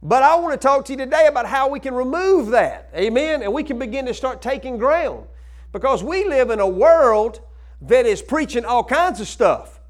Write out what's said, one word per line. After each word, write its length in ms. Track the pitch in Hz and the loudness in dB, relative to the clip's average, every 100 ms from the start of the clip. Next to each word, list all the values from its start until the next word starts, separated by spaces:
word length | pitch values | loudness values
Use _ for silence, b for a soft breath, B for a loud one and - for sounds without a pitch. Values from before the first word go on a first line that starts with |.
But 220 | 147 233 | 0 4
I 120 | 269 330 | 4 4
want 180 | 339 | 0
to 40 | 277 | -2
talk 280 | 262 277 269 | 2 0 0
to 80 | |
you 40 | 269 | -8
today 280 | 262 311 311 | -2 4 4
about 180 | 285 226 | 2 -4
how 240 | 269 269 | -2 -2
we 100 | 285 | -2
can 160 | 269 247 | -6 -4
remove 520 | 254 320 381 381 226 | -4 -2 2 2 4
that. 400 | 233 160 98 - 151 | 2 2 -2 -14 -4
Amen? 460 | 202 233 311 311 | 0 0 0 -2
And 100 | 233 | -2
we 120 | 247 | -4
can 160 | - 247 | -4 -6
begin 260 | 254 254 262 | -6 -6 -6
to 80 | |
start 280 | 226 262 247 | -6 -6 -6
taking 360 | 233 269 262 240 | -6 -6 -6 -4
ground. 480 | 240 320 294 123 - b b b b | 0 0 -2 -8 -16 b b b b
Because 320 | 202 233 254 | -6 -2 -2
we 220 | 208 370 403 | -2 -4 0
live 240 | 277 247 | 0 0
in 100 | 220 | 0
a 80 | 196 | 0
world 760 | 185 277 330 269 220 220 - - b b b | 2 4 6 6 4 0 -6 -20 b b b
that 240 | 135 247 233 | 0 2 2
is 160 | 202 | 0
preaching 420 | - 302 294 240 | -2 -4 -2 -4
all 200 | 220 240 | -2 -2
kinds 360 | 214 277 359 202 | 0 0 0 -2
of 80 | 208 | -10
stuff. 520 | - 202 123 - - - | 0 2 2 -4 -20 -20